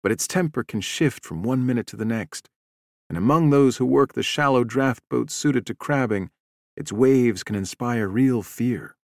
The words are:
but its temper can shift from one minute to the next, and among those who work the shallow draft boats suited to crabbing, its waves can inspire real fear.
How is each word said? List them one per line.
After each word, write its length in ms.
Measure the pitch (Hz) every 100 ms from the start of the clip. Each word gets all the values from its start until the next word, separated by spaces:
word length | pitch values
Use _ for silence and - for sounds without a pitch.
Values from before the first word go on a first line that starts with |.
but 100 | 101
its 160 | 107 -
temper 360 | 185 170 131
can 180 | 110 110
shift 440 | 95 - 151 - -
from 180 | 80
one 220 | 107 131 127
minute 220 | 120 -
to 100 | 107
the 80 | 110
next, 440 | 113 104 - _ _ _ _ _ _ _
and 80 | 82
among 320 | 107 160 156
those 280 | 143 139 117
who 80 | 127
work 280 | 139 135
the 100 | -
shallow 400 | - - 143 131
draft 400 | 120 123 135 120 _
boats 240 | 127 117
suited 320 | - 151 131 -
to 100 | 107
crabbing, 560 | - 143 120 104 90 _ _ _ _ -
its 160 | -
waves 520 | 104 131 135 123 92
can 120 | - 104
inspire 520 | 95 - 120 120 101
real 340 | 104 131 120
fear. 540 | 98 - 123 104 - _